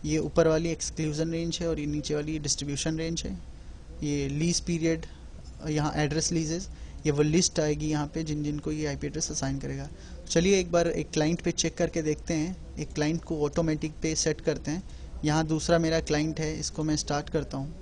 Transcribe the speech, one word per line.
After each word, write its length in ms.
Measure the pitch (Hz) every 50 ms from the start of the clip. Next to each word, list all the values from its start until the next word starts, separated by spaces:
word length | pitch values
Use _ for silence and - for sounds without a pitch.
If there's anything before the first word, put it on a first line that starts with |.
| -
ये 120 | 151 151
ऊपर 300 | 160 143 147 - 170 165
वाली 220 | 160 160 160 165 170
exclusion 640 | 165 - - - - - 160 156 147 151 160 165
range 260 | 165 165 170 170 165 -
है 80 | 175 165
और 100 | 160 151
ये 60 | 147
नीचे 300 | 147 147 151 143 - 151
वाली 240 | 147 147 156 160 151
distribution 580 | 147 143 - - 139 143 143 139 - 160 160
range 260 | 156 165 165 170 165 -
है। 80 | - 190 175 - - - - - - - - - - - - 151
ये 240 | 147 143 143 139
lease 320 | 135 139 147 160 170 175 -
period, 460 | - - 170 160 160 165 165 165 165 - - - - - - - - - - - -
यहाँ 260 | 160 151 151 147 151 -
address 360 | 147 151 143 147 160 156 -
leases, 380 | 170 160 160 151 165 175 196 - - - - - - - -
ये 60 | 156
वो 100 | 143 143
list 380 | 151 151 156 180 175 - - -
आएगी 280 | 156 151 151 151 151
यहाँ 200 | 151 151 147 147
पे 160 | 147 - 160 160
जिन 200 | 156 151 151 147
जिन 160 | 147 151 147
को 120 | - 151
ये 140 | 151 151 151
IP 220 | 147 139 139 147
address 240 | 143 139 156 160 -
assign 280 | 156 - 165 135 139 139
करेगा। 300 | 135 135 135 139 139 - - - - - - - - -
चलिए 300 | - 170 175 190 202 190
एक 120 | 180 170
बार 160 | 170 170 170
एक 220 | 170 160 160 151 -
client 300 | - 156 151 156 170 -
पे 100 | - 180
check 260 | 165 - - 165 -
करके 240 | - 170 165 - 170
देखते 320 | 156 151 151 151 - - 170
हैं, 420 | 156 151 180 185 - - - -
एक 180 | - 151 - -
client 300 | - 147 151 165 165 -
को 220 | - 175 151 147
automatic 460 | 143 143 175 165 160 156 156 160 156 151 -
पे 140 | - 160 156
set 260 | - - 160 151 -
करते 300 | - 165 147 - - -
हैं। 120 | 151 185 - - - - - - - - -
यहाँ 220 | 151 151 160 160
दूसरा 320 | 151 160 156 - - 170 165
मेरा 200 | 165 160 165 165
client 400 | 160 - 151 151 151 160 156 156
है, 200 | 160 151 156 160
इसको 240 | 156 - - - 156
मैं 120 | 156 151
start 340 | 147 - - 147 147 147 -
करता 280 | - 156 139 - -
हूँ। 180 | 135 139 147 160 -